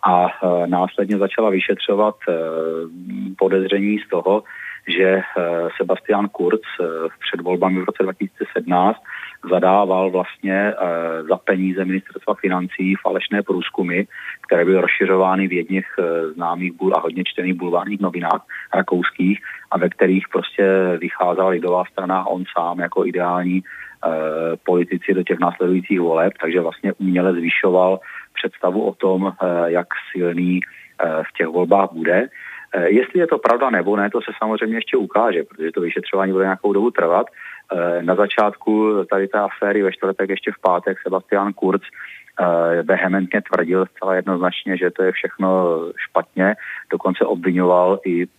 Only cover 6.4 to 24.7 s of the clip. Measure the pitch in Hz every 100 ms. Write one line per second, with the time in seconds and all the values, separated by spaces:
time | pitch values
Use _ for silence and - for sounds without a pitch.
6.4 | 90 107 - - 85 82 80 - - -
7.4 | 87 90 92 92 90 - 95 95 101 _
8.4 | 95 92 82 90 95 113 - - - -
9.4 | - 90 92 98 98 92 95 90 87 -
10.4 | 98 95 104 - 90 85 82 82 78 90
11.4 | - 95 95 92 92 95 - - - 101
12.4 | 98 92 90 - 95 95 98 92 - 101
13.4 | 98 92 80 - 90 87 101 - - -
14.4 | - 87 85 95 90 - 98 95 95 95
15.4 | 95 90 82 95 - - 87 82 80 80
16.4 | 85 85 90 85 92 85 80 82 92 -
17.4 | 90 90 87 87 101 104 98 87 82 87
18.4 | - - - 95 95 90 85 - 90 104
19.4 | - - - 92 90 - 95 95 - 92
20.4 | - - 98 95 92 87 85 - 90 90
21.4 | 95 87 90 90 90 - 92 92 95 92
22.4 | 90 - 85 87 87 - 90 87 87 90
23.4 | 90 92 92 - - - 82 80 78 78
24.4 | 82 82 -